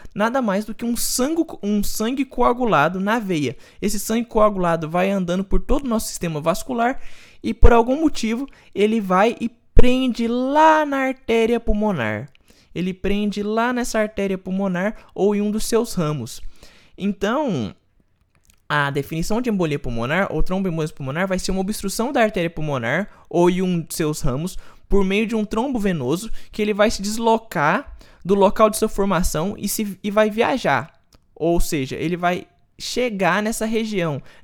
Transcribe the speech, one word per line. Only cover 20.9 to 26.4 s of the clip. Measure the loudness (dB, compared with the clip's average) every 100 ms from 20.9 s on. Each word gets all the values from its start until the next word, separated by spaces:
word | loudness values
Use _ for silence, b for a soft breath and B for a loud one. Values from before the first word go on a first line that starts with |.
| -6
pulmonar | -8 -4 -2
vai | -2
ser | -2
uma | -4
obstrução | -4 -6 -6 -4 -2
da | 0
artéria | 0 0 -4
pulmonar | -4 -4 -2 -2 -2 -4 B B
ou | 2 4
em | 2
um | 0 -2
de | -4
seus | -4 -4 -2
ramos | -2 -2 -4 -8 B B 0
por | 2
meio | 2 0
de | -2 -2
um |
trombo | -2 -2 -2 -2
venoso | -2 -2 -2 -2 -2 B